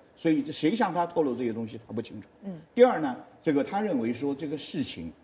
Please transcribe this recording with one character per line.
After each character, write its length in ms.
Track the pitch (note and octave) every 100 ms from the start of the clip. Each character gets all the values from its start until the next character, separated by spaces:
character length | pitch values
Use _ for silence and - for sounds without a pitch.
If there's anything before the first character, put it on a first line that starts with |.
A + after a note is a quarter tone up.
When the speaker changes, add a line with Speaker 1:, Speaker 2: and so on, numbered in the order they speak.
| - -
Speaker 1:
所 120 | E3
以 140 | D#3
这 80 | C#3+
谁 240 | D3 D#3 A3
向 180 | G3+
他 120 | E3 E3+
透 180 | F3
露 100 | D3
这 120 | A#2 B2
些 80 |
东 120 | A2 A2+
西 140 | A2+ -
他 60 |
不 80 | A2
清 200 | A2+ G#2+
楚。 60 | - _
Speaker 2:
嗯。 160 | G3 E3 D#3+ -
Speaker 1:
第 80 |
二 160 | B3+ F#3
呢， 160 | B3+ B3 - -
这 120 | -
个 100 | C#3+
他 160 | C3+ G3
认 220 | G#3+ D3
为 120 | A2+
说 220 | A#2 C#3+ C#3
这 140 | D#3
个 80 | D3
事 260 | - E3
情 260 | B2+ - E2 -